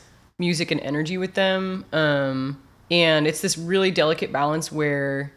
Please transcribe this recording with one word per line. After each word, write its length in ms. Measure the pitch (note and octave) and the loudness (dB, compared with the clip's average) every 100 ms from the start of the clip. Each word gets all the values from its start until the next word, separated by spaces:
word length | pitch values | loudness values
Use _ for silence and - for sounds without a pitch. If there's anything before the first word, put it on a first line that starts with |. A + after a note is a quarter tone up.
| - - _ - | -20 -20 _ -4
music 320 | F3 E3 E3 | -2 0 0
and 100 | D#3 | -2
energy 340 | C3+ D3 D#3 F#3 | -2 -2 -2 -4
with 160 | F#3 | -4
them. 520 | G3 F#3+ F#3+ F#3+ F#3 - | 0 0 0 -2 -6 -4
Um, 680 | D#3+ D#3 C#3+ C3+ C3 C3 C#3 - _ - | 0 2 2 0 -2 -4 -6 -14 _ 0
and 360 | E3+ E3 D#3 D3+ | 4 4 4 2
it's 140 | D#3 | 0
this 160 | G3 D3+ | -4 -4
really 340 | E3+ F#3+ F#3+ | 0 2 2
delicate 420 | F3+ D#3 E3 F#3 | 2 2 2 -2
balance 380 | - C#3+ D#3+ D#3 | 0 0 -2 -4
where 600 | D3+ D3 C#3+ C#3 C#3 C#3+ | -2 0 0 -2 -4 -6